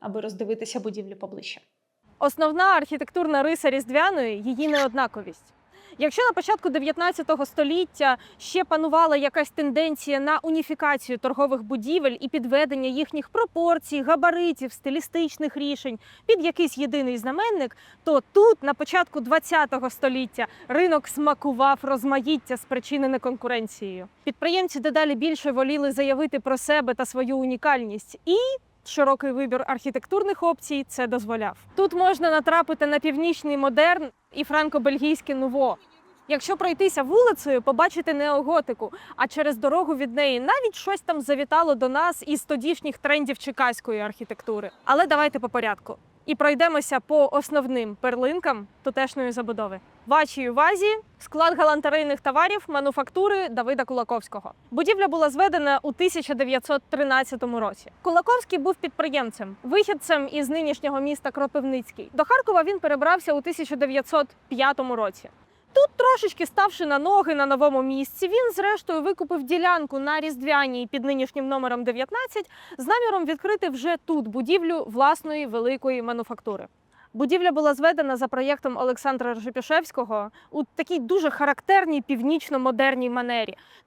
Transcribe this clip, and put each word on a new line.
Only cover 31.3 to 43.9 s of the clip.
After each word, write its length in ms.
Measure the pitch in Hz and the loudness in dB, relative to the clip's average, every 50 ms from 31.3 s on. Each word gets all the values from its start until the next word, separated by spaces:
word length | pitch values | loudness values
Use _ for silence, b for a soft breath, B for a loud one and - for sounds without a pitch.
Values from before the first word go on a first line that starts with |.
| 226 226 214 196 - - - - - | -6 -4 -4 -6 -8 -10 -16 -8 0
Тут 180 | - 392 370 339 | 0 0 2 2
можна 360 | 349 370 370 392 269 330 330 | 2 2 2 4 2 2 2
натрапити 560 | 311 311 - 339 320 339 320 - 320 - 294 | 2 2 2 4 2 2 2 0 0 -2 0
на 120 | 294 294 294 | 0 0 0
північний 580 | - 320 277 285 330 339 320 - - 302 285 | 0 0 0 0 0 -2 -2 -2 -4 -4 -2
модерн 520 | 277 277 277 240 285 302 339 359 359 311 262 - _ _ _ - | 0 0 2 4 4 4 4 4 2 -2 -6 -12 _ _ _ -8
і 100 | 277 294 | -8 -6
франко-бельгійське 920 | - 285 302 311 311 294 294 226 285 277 262 262 302 311 - - - 277 | -2 0 0 0 0 0 0 0 0 0 2 0 0 0 0 -2 -4 -4
нуво. 420 | 262 262 262 240 285 269 247 185 - _ _ _ _ _ _ _ _ _ - | -2 -2 -2 0 0 0 0 0 -4 _ _ _ _ _ _ _ _ _ -4
Якщо 280 | 302 277 - - 392 | -4 -4 -2 -4 -2
пройтися 460 | - - 359 330 - 392 381 - 302 269 | -2 0 -2 0 2 2 2 2 0 -2
вулицею, 600 | 254 339 453 494 480 370 - - 285 269 247 226 | 4 4 6 6 6 4 2 0 0 0 2 2
побачити 520 | - 269 233 330 359 - 339 339 - 294 | 2 2 4 2 2 2 -2 -4 -2 -2
неоготику, 800 | 285 285 294 294 277 285 269 330 320 294 - 233 - 220 208 B 370 B B B | 0 0 0 0 0 0 2 0 0 0 -2 -6 -8 -8 -10 B -16 B B B
а 100 | - 254 | -2 -2
через 300 | - - 302 302 294 285 | -2 0 -2 -2 -2 0
дорогу 400 | 220 247 277 285 349 370 294 320 | 0 0 2 2 2 2 0 -2
від 180 | 254 285 247 233 | -2 -4 -4 -2
неї 260 | 277 294 277 254 240 | 0 0 0 0 0
навіть 340 | 254 302 453 554 508 440 - | 0 0 2 2 0 -2 -4
щось 260 | - - 381 392 381 | -4 -4 -4 -4 -4
там 200 | - - 330 302 | -4 -4 -4 -4
завітало 540 | 254 269 285 262 285 - 302 320 339 320 285 | -2 -2 -2 -2 0 2 2 2 4 4 2
до 140 | 233 262 254 | 2 0 0
нас 340 | 262 285 330 349 339 - - | 0 0 0 0 -2 -4 -4
із 180 | 294 294 277 - | -4 -4 -4 -4
тодішніх 540 | - 302 262 226 311 339 - - 302 - - | -4 -4 -2 -2 -2 -4 -4 -4 -8 -8 -4
трендів 400 | - 285 285 302 294 240 269 - | 0 0 0 2 0 -2 -6 -6
чекаської 600 | - 285 240 - 262 247 233 - - - | -8 -8 -2 0 0 0 0 -4 -6 -6